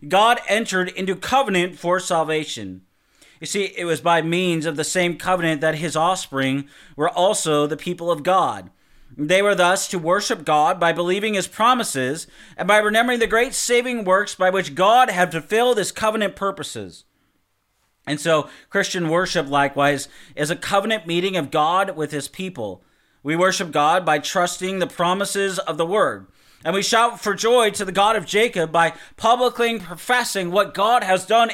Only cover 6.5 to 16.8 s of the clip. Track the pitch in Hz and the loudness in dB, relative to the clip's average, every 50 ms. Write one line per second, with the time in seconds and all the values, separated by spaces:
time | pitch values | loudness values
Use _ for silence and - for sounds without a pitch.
6.5 | 135 139 139 - - - - - - - 151 170 - 175 175 202 214 208 - 165 | -2 -4 -6 -10 -16 -20 -20 -14 -6 -4 -4 -2 0 2 2 2 2 0 0 0
7.5 | 151 147 147 147 156 147 - 175 175 170 170 170 170 151 139 180 185 190 165 131 | 2 2 0 0 -4 -6 -6 -8 -8 -4 -2 -2 -2 0 0 2 2 2 2 0
8.5 | 110 98 90 90 - _ _ _ _ - - - 120 - 147 151 180 190 202 208 | -2 -6 -12 -16 -20 _ _ _ _ -20 -20 -16 -10 -6 -2 2 2 4 4 4
9.5 | 202 175 180 175 190 190 - - 196 180 156 165 180 202 208 - 247 180 147 165 | 4 4 4 4 2 0 -2 -4 -6 -4 0 0 0 0 0 -2 -4 -4 0 2
10.5 | 156 151 151 165 185 180 175 170 165 160 175 175 185 202 202 220 214 190 175 - | 2 4 4 2 2 2 0 0 0 0 0 -2 -2 -2 -2 -2 -2 -2 -4 -4
11.5 | - - 220 240 254 240 220 - - 135 127 127 147 160 - - - - - - | -2 2 2 2 2 2 0 -4 -4 -2 -2 -2 -4 -6 -10 -14 -20 -20 -20 -14
12.5 | - - 180 185 208 214 208 208 214 220 240 247 247 233 226 190 208 226 247 269 | -10 -4 0 2 4 4 4 4 2 2 2 2 0 0 0 2 2 2 0 0
13.5 | - - - - 240 240 247 254 247 233 202 185 185 196 208 196 - - 185 185 | -2 -4 -2 0 2 2 2 0 -4 -4 0 2 2 2 2 -2 -2 0 2 2
14.5 | 185 190 175 147 139 165 185 202 226 254 254 240 190 180 180 160 165 160 - - | 2 0 -2 -2 0 2 4 6 6 6 6 4 4 2 0 0 -2 -4 -4 0
15.5 | 214 220 240 247 240 214 185 - - - 220 220 214 220 208 196 - - 196 196 | 2 2 4 4 2 2 0 -2 -4 -2 -2 -2 0 0 -2 -4 -4 -4 -4 -4
16.5 | 190 180 143 - - 117 | -4 -6 -8 -10 -10 -12